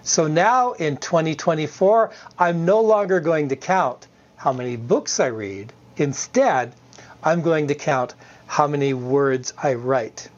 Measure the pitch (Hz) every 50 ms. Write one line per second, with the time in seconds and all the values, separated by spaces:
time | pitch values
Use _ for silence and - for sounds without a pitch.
0 | _ - - - 165 156 151 160 180 214 247 254 247 247 - - 170 151 143 131
1 | - - - 165 160 160 156 135 - - 165 156 151 143 - - 190 190 214 226
2 | 220 - - - - - - - 180 175 175 165 165 175 202 220 226 214 214 208
3 | 208 185 190 180 156 160 165 156 147 139 135 135 - - 185 190 165 131 120 -
4 | - - _ _ _ _ _ - - 151 131 127 123 123 123 117 117 120 185 285
5 | 294 - - - 180 131 117 110 104 98 98 98 101 110 - - - - - -
6 | 147 139 135 - - - - 254 269 247 160 131 120 123 - - _ - - -
7 | - - - - - 156 165 175 151 170 165 156 151 139 143 143 - 160 147 131
8 | 123 123 - _ - - - - - - - - 151 147 147 143 139 139 135 127
9 | 123 123 131 143 139 135 131 131 127 - - - - 147 131 117 120 127 135 131
10 | 113 110 - - - - -